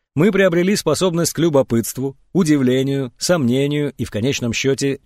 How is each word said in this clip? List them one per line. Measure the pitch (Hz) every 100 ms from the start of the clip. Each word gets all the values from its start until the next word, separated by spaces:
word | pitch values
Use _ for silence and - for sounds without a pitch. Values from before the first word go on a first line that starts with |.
| _
Мы | - 185
приобрели | 190 190 165 180 208
способность | - 143 185 165 165
к | -
любопытству, | 165 139 127 117 107 - 135 - _
удивлению, | 160 170 147 127 127 135 139 131 -
сомнению | - 175 123 131 143 147 147 -
и, | 110
в |
конечном | 107 117 143 120
счете, | 110 131 135 139 139